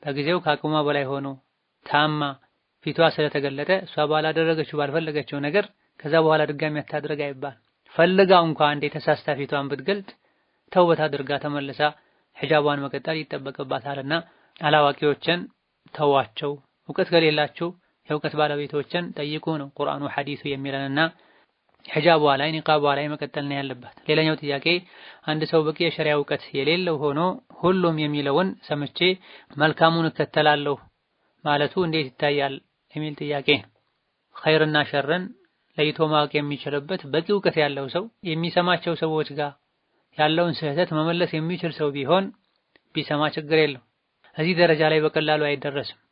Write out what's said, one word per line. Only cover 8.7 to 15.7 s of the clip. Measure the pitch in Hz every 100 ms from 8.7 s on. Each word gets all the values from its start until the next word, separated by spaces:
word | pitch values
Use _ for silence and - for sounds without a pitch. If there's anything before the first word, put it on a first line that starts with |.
| 147 147
ተሳስታ | 156 156 151 - 139
ፊቷን | 139 147 139
ብትገልጥ | 135 135 202 196 - _ _ _ _ _
ተውበት | - 175 156
አድርጋ | 151 139 135 143
ተመልሳ | 147 147 139 135 151 156 _ _ _ -
ሒጃቧን | 143 151 147 143
መቀጠል | 139 139 131 160
ይጠበቅባታልና | 151 147 135 139 139 139 127 143 135 165 - _ _ _
አላዋቂዎችን | 151 151 147 143 147 139 - 175 180 _ _